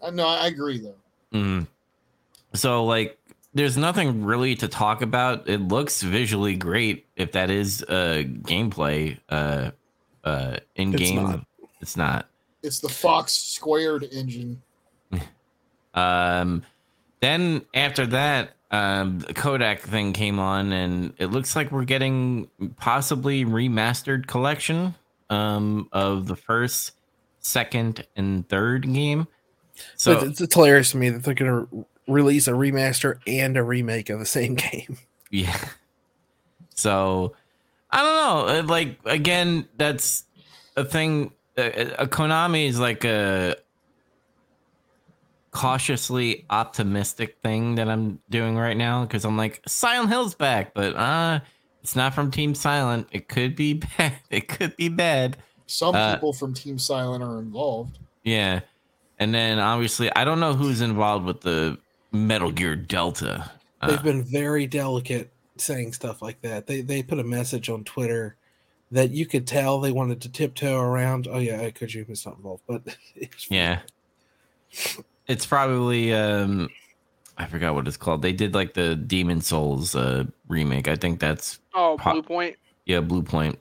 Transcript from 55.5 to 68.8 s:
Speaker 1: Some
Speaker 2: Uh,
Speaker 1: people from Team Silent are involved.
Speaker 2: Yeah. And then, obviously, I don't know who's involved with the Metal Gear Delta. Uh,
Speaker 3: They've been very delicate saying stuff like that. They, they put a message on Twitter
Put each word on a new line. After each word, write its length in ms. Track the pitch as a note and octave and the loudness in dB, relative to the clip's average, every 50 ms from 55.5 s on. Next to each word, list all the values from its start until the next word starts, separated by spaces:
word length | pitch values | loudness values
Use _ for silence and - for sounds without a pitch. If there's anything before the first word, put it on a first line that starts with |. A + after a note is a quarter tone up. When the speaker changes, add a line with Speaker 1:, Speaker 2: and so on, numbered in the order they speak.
| _ _ _ | _ _ _
Speaker 1:
Some 280 | - - - E3 F3+ F#3+ | -8 -4 0 2 2 4
Speaker 2:
Uh, 200 | G3+ A2 G#2+ G2 | 4 4 2 2
Speaker 1:
people 180 | - D#3 D3+ | 0 0 -2
from 220 | C3+ B2+ C#3+ C3+ B2+ | -2 -2 -6 -8 -8
Team 240 | - - C#3+ C3+ B2+ | -8 -8 -10 -6 -6
Silent 440 | - - C#3 C3 B2+ B2 B2+ B2 B2 | -4 -2 -2 -2 -2 -4 -4 -6 -6
are 140 | A#2+ A#2 A2+ | -6 -8 -8
involved. 600 | A2+ A2 G#2 B2 D3 C#3 A2+ A2+ A#2+ C3 - - - - _ _ | -10 -8 -6 -4 -2 -2 -2 -4 -6 -10 -14 -16 -20 -20 _ _
Speaker 2:
Yeah. 380 | - A2+ A2+ G#2+ G2+ F#2+ F#2 F2+ - - _ _ _ _ _ _ _ _ _ - | -2 0 0 2 2 2 0 -2 -4 -8 _ _ _ _ _ _ _ _ _ -2
And 160 | G#2 A2 A#2 | 0 0 2
then, 240 | A#2 A2+ A2+ G#2+ G#2+ | 2 2 2 2 2
obviously, 520 | G2+ G#2+ A#2 A#2+ A#2+ A2 - - A#2+ A2 - | 2 2 2 2 0 0 0 0 0 2 2
I 100 | G#2 B2+ | 4 4
don't 160 | D3 E3 E3 | 4 2 2
know 140 | E3 D#3 C3+ | 2 2 2
who's 260 | C3 C#3+ C#3 B2+ A2+ | 2 2 2 2 2
involved 440 | A#2+ A#2 G#2 G#2 G#2+ G#2 G#2 G2 F2+ | 0 0 2 2 2 2 2 2 0
with 140 | F2+ E2+ - | -2 -4 -2
the 380 | - F2+ E2 D#2+ D#2+ D#2+ B1+ - _ _ _ _ _ _ | -2 0 0 0 0 -2 -2 -6 _ _ _ _ _ _
Metal 380 | A2 G#2+ A2 A2 A2 G2+ F2 E2 | 0 0 2 2 2 2 0 0
Gear 260 | E2 F2 F2+ D#2+ D2+ | 0 0 0 0 -2
Delta. 720 | F2 E2+ - G2+ F2+ F2 F2 - - - G#1+ G1+ - D#2+ - - - _ _ _ _ | -4 -4 -2 -2 0 0 -2 -2 -4 -4 -4 -4 -6 -8 -12 -16 -20 _ _ _ _
Uh, 80 | - D3+ | 0 0
Speaker 3:
They've 140 | D3 - | 0 2
been 220 | C#3+ D#3 C3+ C3 B2 | 2 0 0 0 -2
very 420 | B2+ C3+ C#3+ C#3+ D3 D3+ D3 C#3 | -2 -2 -2 0 0 0 0 0
delicate 640 | C3 D3 C#3+ C3+ C3+ B2+ B2 B2+ - B2+ A#2+ - - _ _ _ _ _ | -2 -2 -4 -2 -2 -2 -4 -4 -4 -6 -6 -6 -10 _ _ _ _ _
saying 360 | - - - C#3 B2+ A#2+ A#2 B2 | -2 -2 -2 -2 -4 -4 -6 -8
stuff 280 | - - A#2 G#2+ - | -8 -8 -8 -8 -8
like 180 | G#2+ A2 - - | -12 -12 -10 -10
that. 240 | - A#2 A2 G#2 - | -8 -8 -8 -8 -6
They, 140 | - C#3 C3+ | -6 -6 -4
they 220 | B2+ C#3 C#3 C#3 | -4 -4 -4 -4
put 160 | B2+ C3 E3 C#3 | -2 -2 -4 -4
a 60 | A#2 | -2
message 440 | A#2+ A#2+ B2 B2 B2+ C3+ A2+ G#2+ A#2 | -2 -2 -2 -2 -4 -4 -6 -4 -6
on 160 | A2+ A2 G#2+ | -6 -6 -8
Twitter 520 | - - C3 B2 A#2 A#2 A#2 A2 G#2 - _ _ _ _ _ _ _ _ _ | -10 -6 -4 -2 -2 -2 -2 -4 -6 -10 _ _ _ _ _ _ _ _ _